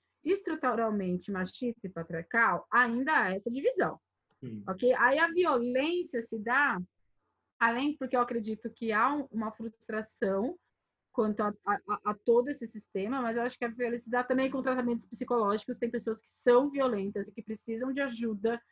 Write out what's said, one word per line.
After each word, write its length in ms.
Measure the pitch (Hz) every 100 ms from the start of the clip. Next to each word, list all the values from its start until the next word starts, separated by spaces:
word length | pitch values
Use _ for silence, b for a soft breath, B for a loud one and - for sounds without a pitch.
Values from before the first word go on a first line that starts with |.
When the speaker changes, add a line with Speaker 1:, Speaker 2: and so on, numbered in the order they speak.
| _ _ 302 392 349
Speaker 1:
estruturalmente 840 | 311 254 226 226 208 185 180 -
machista 540 | 190 180 - 247 - 185
e 40 |
patriarcal, 760 | 165 165 165 175 233 214 175 -
ainda 420 | 233 240 233 269
há 220 | 294 196
essa 160 | 190 233
divisão, 480 | 254 392 370 165 - _ _ _ -
Speaker 2:
Sim. 220 | - 208 190
Speaker 1:
ok? 240 | 185 247
Aí 240 | 247 240 294
a 100 | 330
violência 960 | 339 339 254 240 262 302 359 - 233
se 160 | 226 226
dá, 400 | 220 262 285 185 185 _ _ _ _ _ _ -
além 380 | 233 240 285 294
porque 200 | 254 247
eu 40 |
acredito 500 | 240 233 214 214 226
que 220 | - 226
há 200 | 208 254
um, 120 | 294 262
uma 200 | 220 220
frustração 1040 | - 226 - - 220 214 - 196 196 254 359 _ _ _ _ _ -
quanto 240 | 214 208
a, 80 | 208 202 196
a, 80 | 208 -
a, 120 | 208 208
a 40 |
todo 340 | 208 - 233 262
esse 160 | 277 226
sistema, 540 | 214 - 190 202 269
mas 140 | 233 233
eu 40 |
acho 160 | 240 -
que 60 |
a 40 | 233
violência 360 | 233 240 240
se 60 | 226
dá 120 | 247
também 280 | 247 262 262
com 120 | 269
tratamentos 440 | 262 254 240 233 -
psicológicos. 680 | - 247 240 202 214 - 247
Tem 120 | 233
pessoas 300 | 233 226 220
que 100 | _
são 380 | - 247 247 285
violentas 560 | 277 262 202 196 202 196
e 60 |
que 100 | -
precisam 480 | 214 220 - 226 254
de 120 | 269
ajuda, 580 | 269 233 233 202 220 233 b